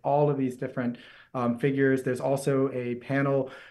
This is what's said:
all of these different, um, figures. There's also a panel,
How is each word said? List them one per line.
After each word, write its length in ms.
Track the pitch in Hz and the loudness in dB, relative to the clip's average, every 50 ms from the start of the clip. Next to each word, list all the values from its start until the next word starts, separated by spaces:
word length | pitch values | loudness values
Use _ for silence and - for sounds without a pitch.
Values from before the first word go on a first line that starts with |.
| - | -2
all 280 | 139 143 147 147 147 | 0 2 4 4 4
of 80 | 139 135 | 2 2
these 180 | 135 123 127 | 0 -2 -2
different, 400 | - 139 127 - 135 123 120 120 - - - - - - _ - | -4 -8 -6 -4 -4 -4 -4 -4 -6 -10 -20 -20 -20 -18 _ -6
um, 240 | 127 123 120 120 117 | -2 -2 -2 0 0
figures. 440 | - 143 131 135 135 135 131 131 - | 0 0 2 2 4 4 4 2 0
There's 180 | 131 127 131 | -2 -2 -2
also 500 | 143 135 139 139 - 147 139 135 135 135 127 | 0 0 0 0 0 0 2 2 2 0 -2
a 240 | 127 123 123 120 | -4 -4 -4 -6
panel, 540 | 120 - - 135 139 139 139 139 135 131 131 - - - - | -6 -4 -2 -2 0 2 2 2 0 0 -2 -6 -14 -20 -20